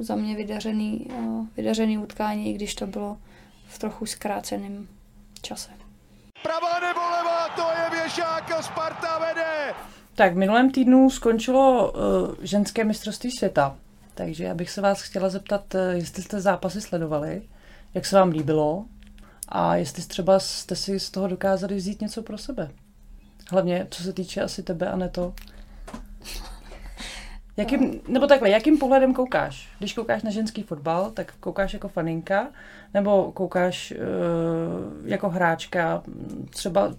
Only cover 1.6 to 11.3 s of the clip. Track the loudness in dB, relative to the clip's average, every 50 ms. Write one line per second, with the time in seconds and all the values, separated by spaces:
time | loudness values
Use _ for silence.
1.6 | -2 0 0 2 2 0 0 -2 -4 -6 -6 -4 -4 -2 -2 -2 -4 -4 -4 -4
2.6 | -6 -6 -6 -6 -8 -6 -6 -6 -6 -8 -8 -12 -16 -20 -20 -20 -20 -20 -20 -20
3.6 | -20 -20 -12 -8 -8 -8 -6 -6 -8 -8 -8 -6 -6 -4 -4 -4 -6 -6 -6 -8
4.6 | -6 -8 -10 -12 -14 -16 -20 -20 -20 -20 -20 -20 -20 -20 -18 -14 -14 -12 -12 -12
5.6 | -14 -14 -18 -20 -20 -20 -20 -20 _ _ -20 -20 -20 -20 -14 -8 -6 -4 -2 0
6.6 | 0 0 0 0 0 0 0 0 0 0 0 0 0 0 0 0 0 -2 -2 -2
7.6 | 0 0 0 0 0 -2 -2 -2 -2 -2 -2 -2 -2 -2 -2 -4 -4 -4 -4 -4
8.6 | -4 -6 -6 -6 -4 -4 -6 -6 -4 -4 -2 -2 -2 -2 -2 -2 -2 -2 -2 -2
9.6 | -4 -4 -6 -8 -12 -16 -18 -20 -20 -4 4 6 6 6 6 4 4 6 6 6
10.6 | 6 6 6 6 6 8 10 10 10 8 6 4 4 4